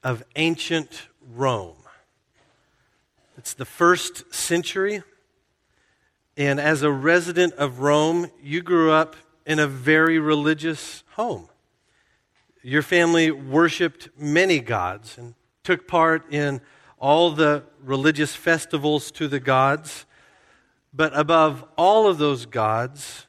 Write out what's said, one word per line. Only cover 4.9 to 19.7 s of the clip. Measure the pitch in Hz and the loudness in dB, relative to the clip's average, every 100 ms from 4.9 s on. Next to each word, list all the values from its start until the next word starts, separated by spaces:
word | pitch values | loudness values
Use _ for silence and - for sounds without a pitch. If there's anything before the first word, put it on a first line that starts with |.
| 208 - _ _ _ _ _ _ _ _ _ _ _ _ - | -6 -12 _ _ _ _ _ _ _ _ _ _ _ _ -4
and | 143 139 | -2 0
as | 147 156 | 0 0
a | 151 | 0
resident | 139 143 175 170 170 180 | 0 2 2 2 0 0
of | - 143 123 | 0 -6 -2
Rome, | 139 147 156 170 170 _ | 2 2 2 0 -4 _
you | 143 156 | -8 -8
grew | 175 175 160 | -2 2 4
up | 156 160 - _ _ - | 4 2 -6 _ _ -6
in | 156 | -2
a | 147 | -2
very | 135 127 156 160 160 | -2 2 4 4 2
religious | 151 151 147 156 160 156 - - _ | 0 0 0 -2 -4 -8 -12 -18 _
home. | - 233 123 85 _ _ _ _ _ _ _ _ _ _ _ | -8 -6 -6 -14 _ _ _ _ _ _ _ _ _ _ _
Your | 123 139 | -2 -2
family | 143 180 170 165 160 | 2 2 4 4 2
worshiped | 143 135 139 165 - 170 - - _ | 0 -2 2 2 2 -4 -4 -20 _
many | 147 156 190 160 | -2 0 2 0
gods | 117 110 90 95 113 - | 0 -4 -4 -8 -16 -20
and | 120 117 _ _ | -20 -20 _ _
took | - 185 - | -4 -4 0
part | 175 160 160 - | 2 2 0 -4
in | 147 147 139 _ _ _ _ | -4 -4 -6 _ _ _ _
all | 135 151 170 | 2 4 4
the | 151 151 147 - _ | 2 2 2 -4 _
religious | 131 135 143 147 151 - | -6 0 0 0 -4 -4
festivals | - 165 - 156 143 151 - | -2 -2 -2 -4 0 -2 -4
to | - 151 | -10 -6
the | 139 | -4
gods. | 131 131 135 | 0 2 2